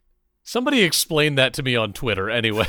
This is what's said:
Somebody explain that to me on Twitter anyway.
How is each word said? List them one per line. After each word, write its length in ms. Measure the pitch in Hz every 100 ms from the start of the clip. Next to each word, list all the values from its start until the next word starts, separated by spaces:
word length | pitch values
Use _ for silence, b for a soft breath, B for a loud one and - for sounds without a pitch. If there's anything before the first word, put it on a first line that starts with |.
| _ _ _ _
Somebody 400 | - 247 269 269
explain 540 | 175 - - 156 151 139
that 180 | 131
to 80 | 135
me 120 | 131
on 200 | 120 110
Twitter 340 | - 127 95 101
anyway. 380 | 117 110 104